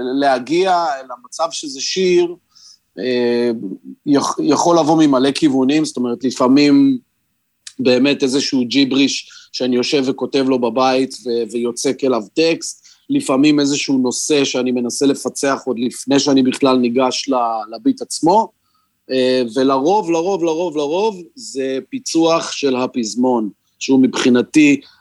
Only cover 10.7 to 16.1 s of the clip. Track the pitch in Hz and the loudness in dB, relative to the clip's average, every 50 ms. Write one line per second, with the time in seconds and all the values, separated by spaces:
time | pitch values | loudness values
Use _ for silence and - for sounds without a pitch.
10.7 | 113 131 131 131 131 131 135 127 - - - 123 117 117 117 110 123 120 120 120 | 0 0 0 2 2 0 -2 -4 -6 -10 -8 -6 -4 -4 -4 -4 -4 -4 -4 -4
11.7 | 117 - - 139 131 - 139 131 123 117 104 - - 160 160 165 170 165 - - | -4 -4 -4 -4 -2 -2 0 -2 0 -2 -4 -4 -2 0 0 0 0 -2 -6 -12
12.7 | - _ _ - _ _ _ - 139 143 143 - 135 131 147 151 147 147 143 139 | -14 _ _ -20 _ _ _ -4 -2 -2 0 0 2 4 4 4 4 4 2 0
13.7 | 143 135 - - 139 131 127 123 120 - - - 156 143 135 139 - 131 123 127 | 0 -2 -2 -2 0 0 0 0 -2 -4 -2 0 0 0 0 0 -2 -2 -2 -2
14.7 | 123 123 120 120 - - 139 135 139 135 - - - - 143 139 135 127 - 131 | -2 -2 -4 -4 -4 -2 0 0 0 -2 -4 -8 -6 -4 -2 -2 -2 -2 -4 -6
15.7 | 120 113 127 117 - - - 127 | -4 -4 -4 -6 -6 -6 -4 0